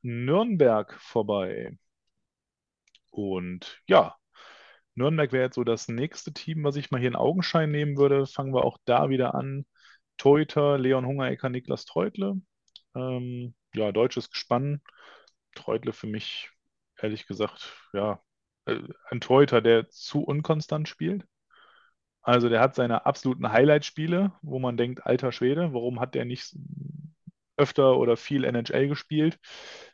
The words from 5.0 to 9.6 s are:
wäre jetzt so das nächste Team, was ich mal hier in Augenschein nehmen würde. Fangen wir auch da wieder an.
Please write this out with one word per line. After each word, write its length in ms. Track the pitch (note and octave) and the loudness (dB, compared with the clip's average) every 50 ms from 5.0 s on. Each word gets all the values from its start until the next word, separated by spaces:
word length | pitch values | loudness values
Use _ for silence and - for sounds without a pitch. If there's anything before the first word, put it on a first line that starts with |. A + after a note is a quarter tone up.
| B2 D3 D#3+ D#3+ D3 B2 | 0 2 2 2 0 0
wäre 140 | C3 C3 B2+ | 0 0 0
jetzt 100 | B2+ - | 0 -2
so 80 | B2+ A#2+ | -2 -2
das 240 | A#2 A#2 A2 - - | -2 -2 -2 -4 -6
nächste 460 | A#2 A#2 C#3 D#3+ - - - - D3+ | -6 -6 -6 -6 -8 -10 -16 -14 -14
Team, 300 | - - - D#3+ D#3+ D3 | -14 -10 -8 -6 -4 -2
was 120 | C#3+ C#3 | -2 -2
ich 160 | D3 C#3 - | -2 -4 -4
mal 80 | - B2 | -2 0
hier 80 | B2 B2+ | 0 0
in 80 | A#2+ | 0
Augenschein 560 | - - C3 E3 F#3 F3 - - E3 D#3+ D3+ | 0 0 0 0 0 0 0 2 2 2 2
nehmen 260 | D3 D3 D3 D3 C#3+ C#3 | 0 -2 -2 -2 2 4
würde. 300 | C#3+ C#3 C#3 C#3 C#3 C3+ | 4 4 4 2 0 -2
Fangen 260 | - - C#3 C3+ C3 | -4 -6 -4 -2 0
wir 100 | B2 C3 | 2 2
auch 140 | B2 - - _ | 0 -2 -4 _
da 240 | - A#2+ B2+ D3 C#3+ | 0 2 2 2 2
wieder 240 | C3+ B2+ B2+ B2 - | 2 0 0 0 -2
an. 320 | C3 C3 C3+ C3+ C#3 | -4 -4 -6 -6 -8